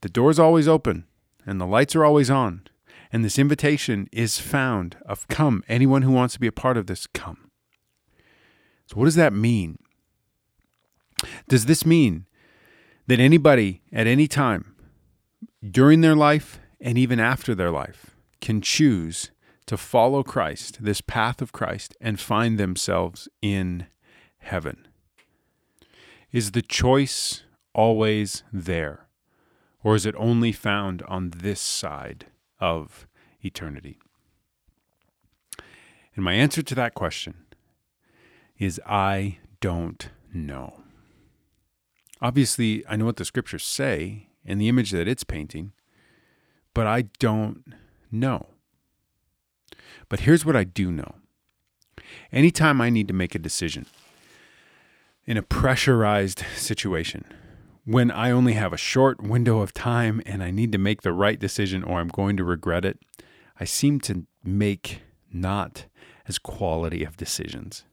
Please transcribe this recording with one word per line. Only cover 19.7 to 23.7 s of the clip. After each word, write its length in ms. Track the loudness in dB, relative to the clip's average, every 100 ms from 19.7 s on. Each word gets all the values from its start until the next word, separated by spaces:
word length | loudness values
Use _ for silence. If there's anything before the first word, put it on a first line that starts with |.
| -10
follow 440 | -2 2 4 2
Christ, 600 | -2 -4 -4 -6 -14 -8
this 180 | -4 -4
path 400 | -4 -2 -2 -4
of 120 | -10
Christ, 420 | -8 -8 -8 -12 -10
and 180 | -6 -6
find 400 | -2 0 2 0
themselves 680 | -2 -2 -2 -2 -2 -8 -20 _
in 460 | -4 -2 -4